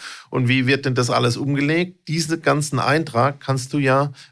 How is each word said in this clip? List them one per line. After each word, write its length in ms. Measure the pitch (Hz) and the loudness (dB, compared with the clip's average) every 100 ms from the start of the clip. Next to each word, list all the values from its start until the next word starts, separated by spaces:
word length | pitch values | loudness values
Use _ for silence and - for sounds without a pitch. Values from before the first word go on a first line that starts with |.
| - - - | -16 -18 -6
und 180 | 131 123 | -2 2
wie 200 | 131 127 | 2 2
wird 180 | 139 139 | 2 0
denn 100 | 127 | 0
das 140 | 120 | 0
alles 260 | 120 120 117 | 2 0 0
umgelegt? 720 | 143 139 143 165 175 - - | -2 0 0 0 -2 -8 -6
Diesen 340 | 160 151 160 | -4 -2 -2
ganzen 380 | 147 143 147 127 | 0 0 0 -2
Eintrag 600 | 120 151 160 113 131 139 | 0 0 0 0 0 -2
kannst 320 | - 135 127 | -4 -4 -2
du 60 | 147 | 0
ja, 340 | 135 131 143 - - | 2 2 0 -6 -20